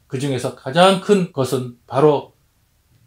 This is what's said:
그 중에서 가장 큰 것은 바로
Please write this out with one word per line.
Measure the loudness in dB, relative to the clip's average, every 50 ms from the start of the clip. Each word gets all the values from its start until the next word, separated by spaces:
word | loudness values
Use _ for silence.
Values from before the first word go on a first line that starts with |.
| _
그 | _ -10 -8
중에서 | -6 -6 -6 -4 -6 -8 -8
가장 | -10 -12 -4 0 2 4 4 2 0
큰 | 0 0 0 0 0 -2
것은 | -4 -6 -4 -4 -4 -6 -6 -8 -14 _ _ _
바로 | 0 2 2 2 2 0 -4 -10 _ _ _ _ _ _ _ _ _ _ _ _ _ _ _